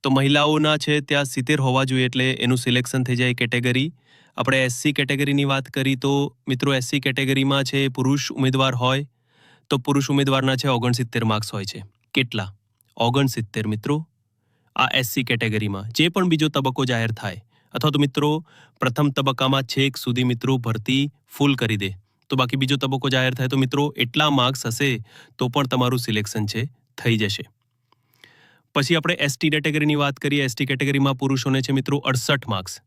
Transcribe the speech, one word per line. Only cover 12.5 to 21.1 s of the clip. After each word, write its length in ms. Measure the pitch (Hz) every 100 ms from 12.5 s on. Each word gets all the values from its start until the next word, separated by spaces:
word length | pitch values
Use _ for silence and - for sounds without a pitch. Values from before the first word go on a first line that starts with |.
| - _ _ _ -
ઓગણસિત્તેર 680 | 117 131 135 120 107 113 107
મિત્રો 260 | 107 135 147 160 _ _ _ _ _ _ -
આ 120 | 131 131
એસ 100 | 120
સી 120 | - 120
કેટેગરીમાં. 600 | 117 113 107 104 98 107 -
જે 100 | 165
પણ 240 | 190 185
બીજો 160 | 160 156 143
તબક્કો 320 | 131 127 127
જાહેર 220 | 117 113 110
થાય 180 | 104 - _ _ _
અથવા 200 | - 151
તો 100 | 143 143
મિત્રો 260 | 143 147 156 - - - _
પ્રથમ 340 | 127 123 147 139
તબક્કામાં 500 | 135 127 131 135 123
છેક 300 | 135 135 123 -
સુધી 220 | 123 123
મિત્રો 260 | 120 127 131 117
ભરતી 360 | 110 107 131 143